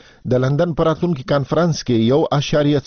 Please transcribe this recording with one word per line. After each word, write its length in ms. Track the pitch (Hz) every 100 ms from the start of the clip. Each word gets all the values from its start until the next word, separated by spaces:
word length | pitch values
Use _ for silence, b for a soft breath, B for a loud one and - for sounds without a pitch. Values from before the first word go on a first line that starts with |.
| B B -
د 120 | 127
لندن 300 | 131 143 170
په 140 | 147 160
راتلونکي 340 | 156 175 156
کانفرنس 600 | - 143 131 151 170 147
کې 140 | - 117 113
یو 100 | 139 160 147
اعشاریه 440 | 139 151 147 147